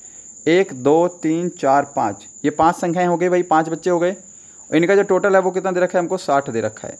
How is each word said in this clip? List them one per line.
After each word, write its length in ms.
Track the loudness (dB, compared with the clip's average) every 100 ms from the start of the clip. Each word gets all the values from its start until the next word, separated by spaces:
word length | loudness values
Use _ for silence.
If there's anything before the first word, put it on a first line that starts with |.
| -20 -20 -20 -6 0
एक, 260 | 2 0
दो, 320 | -2 2 2 2 -2
तीन, 260 | -4 -2 -4
चार, 340 | -4 0 2 0 -4
पाँच, 300 | -4 -6 -16 -6
ये 60 | -4
पाँच 260 | 0 0 0
संख्याएं 300 | -2 -2 0
हो 100 | 0
गई 120 | 0
भाई, 140 | 0
पाँच 240 | 2 0 0
बच्चे 220 | -4 -2
हो 80 | 0
गए, 140 | 0
और 640 | -4 -12 -20 -20 -20 -2 0
इनका 180 | 4
जो 80 | 4
टोटल 300 | 4 2 2
है 60 | 2
वो 80 | 2
कितना 200 | -2 -2
दे 100 | -2
रखा 180 | 0 0
है 40 |
हमको, 140 | -2 -4
साठ 320 | 0 -2 0
दे 100 | -4
रखा 280 | -4 -6
है, 80 | -14